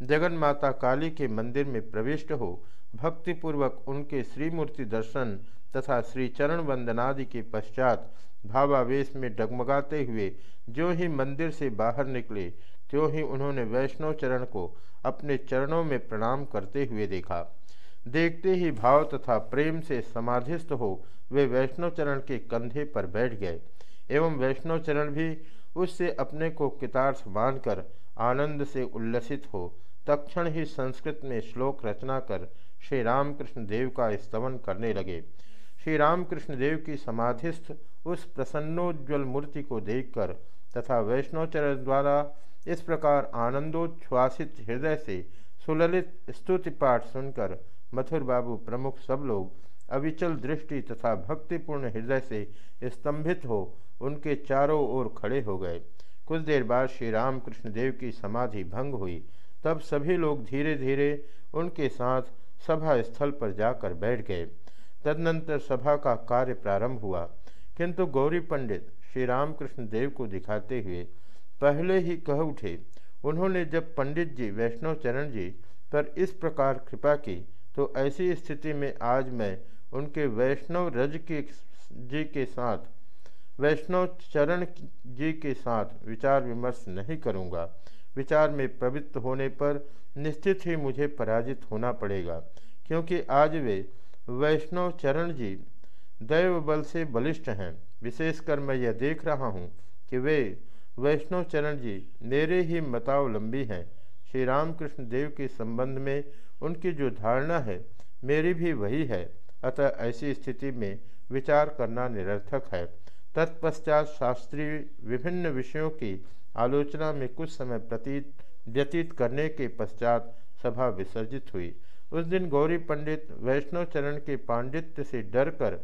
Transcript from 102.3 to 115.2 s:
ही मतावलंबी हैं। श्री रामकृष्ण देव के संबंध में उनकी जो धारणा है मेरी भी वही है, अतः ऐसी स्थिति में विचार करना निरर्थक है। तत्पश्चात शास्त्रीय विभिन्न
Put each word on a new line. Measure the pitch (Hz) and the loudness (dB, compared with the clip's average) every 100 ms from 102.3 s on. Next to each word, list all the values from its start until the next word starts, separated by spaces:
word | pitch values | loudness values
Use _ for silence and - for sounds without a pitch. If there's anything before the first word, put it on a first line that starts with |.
| 139 156 180 | 2 4 2
ही | 165 165 | 2 0
मतावलंबी | 147 117 120 139 135 107 110 131 | 0 0 2 2 2 0 0 -2
हैं। | 120 90 85 - - - - | -2 -2 -2 -2 -4 -2 -2
श्री | 131 127 | 0 2
रामकृष्ण | 135 160 165 151 143 120 | 2 0 -2 -2 -2 -2
देव | 123 147 143 | -2 -2 -2
के | 131 | -4
संबंध | - 113 117 131 131 | -2 -2 0 0 0
में | 135 143 143 - - - | 0 -2 -2 -2 -4 -2
उनकी | 160 165 180 | -2 0 -2
जो | 151 135 | 0 0
धारणा | 95 107 127 151 170 | 0 2 2 2 0
है | 117 87 - - - - | 0 -2 -2 -4 -2 -2
मेरी | 127 151 165 | 2 2 2
भी | 170 170 | 2 2
वही | 135 101 139 139 | 2 2 2 2
है, | 98 85 - - - | 0 0 -2 -2 -2
अतः | 127 127 139 - | -2 2 2 2
ऐसी | 120 127 143 | -2 0 -2
स्थिति | 139 - 113 139 | -2 -2 -2 -2
में | 123 101 98 - - - | 0 0 -2 -2 -2 -2
विचार | 131 131 147 151 | 0 4 4 4
करना | 151 117 117 123 | 2 0 0 0
निरर्थक | 107 92 104 - 135 - | 0 0 0 0 -2 0
है। | 92 87 - - - - - | -2 -2 -2 -2 -2 -2 0
तत्पश्चात | 165 160 160 151 - 151 151 | 0 2 0 0 2 4 4
शास्त्रीय | - 123 123 - 143 151 151 101 - | 0 0 0 0 -2 -2 -2 -2 -2
विभिन्न | 110 120 | -2 0